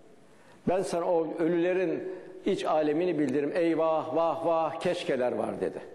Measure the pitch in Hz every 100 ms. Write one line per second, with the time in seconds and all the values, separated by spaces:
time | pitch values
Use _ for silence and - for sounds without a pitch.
0 | - - - - - - - 185 180 175
1 | 185 165 156 - 165 175 175 185 175 147
2 | - - - - - 185 - 156 151 151
3 | 180 156 143 135 143 185 170 156 160 160
4 | 156 156 165 147 165 165 156 - 180 170
5 | - 131 123 110 110 95 85 - -